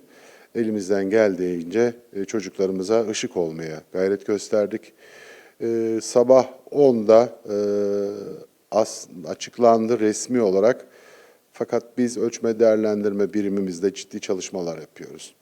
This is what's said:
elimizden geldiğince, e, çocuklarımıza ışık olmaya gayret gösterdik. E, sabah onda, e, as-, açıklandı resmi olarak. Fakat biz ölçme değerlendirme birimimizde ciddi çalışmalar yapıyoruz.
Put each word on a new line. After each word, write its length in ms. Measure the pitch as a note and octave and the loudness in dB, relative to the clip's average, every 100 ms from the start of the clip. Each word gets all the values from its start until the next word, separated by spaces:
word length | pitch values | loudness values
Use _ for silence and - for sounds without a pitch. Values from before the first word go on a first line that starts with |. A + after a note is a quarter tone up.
| - - - - _ | -14 -20 -20 -20 _
elimizden 560 | A2 A2 G#2+ F#2 G2+ G2 | -6 -4 -4 -2 -2 0
geldiğince, 840 | A2 G#2+ F2 F2+ F2 E2 G#2 A#2+ A#2 _ G2 | 2 2 2 -4 -4 -4 0 0 -2 _ -10
e, 80 | |
çocuklarımıza 840 | G2 A2+ F#2+ - F#2+ F#2+ F#2 A2+ G#2 | -6 -6 -8 -2 -2 -2 0 0 0
ışık 280 | G#2+ B2 F#2+ | -4 -6 -4
olmaya 460 | E2 D#2+ D#2+ D#2 - | -4 -6 -10 -12 -10
gayret 340 | F#2 F#2+ G2 - | -2 -2 -2 -2
gösterdik. 640 | G2+ - G#2+ G2+ G#2+ - _ - - - - - _ | -4 -2 -2 0 -4 -12 _ -20 -20 -20 -20 -20 _
E, 380 | A#2 A2+ A2+ A2+ | -4 -2 -2 -4
sabah 460 | - B2+ B2 C3 B2 - - | 0 2 6 6 4 -4 -6
onda, 580 | - C#3+ A#2 G#2+ A2 A#2+ - - | 4 4 6 6 6 6 -2 -6
e, 60 | G#2 G#2 G2+ G2+ G2+ G2+ G2+ F#2+ F#2+ - _ _ | -4 -2 0 -2 -2 -4 -6 -12 -16 -18 _ _
as-, 380 | G2+ A2 - - - D#2 | 0 0 -4 -16 -14 -12
açıklandı 720 | G2 - - A#2+ A2+ A2 A#2 | -12 -12 2 4 4 2 0
resmi 420 | G#2+ G#2 - B2 | 0 -2 -2 0
olarak. 440 | G#2+ F#2+ G#2+ C3 - _ - - _ _ _ - | 2 4 4 2 -6 _ -20 -20 _ _ _ -12
Fakat 420 | A#2 A#2+ - - | -6 -4 -4 -4
biz 200 | B2 A#2 | -4 -2
ölçme 420 | A2+ - A#2 A2 | -4 -2 -4 2
değerlendirme 720 | A2+ G#2+ G#2+ G#2 G#2 G2+ G2 | 4 4 2 0 -2 0 -2
birimimizde 640 | G#2+ G2+ G2+ F#2+ E2+ G2 | -2 -2 -2 -4 -2 -4
ciddi 260 | - - G#2+ | -4 -10 -12
çalışmalar 580 | - F#2+ E2+ G2 E2+ D#2+ | -6 -6 -6 -8 -8 -10
yapıyoruz. 560 | D2+ - - D#2 - _ | -14 -18 -18 -18 -20 _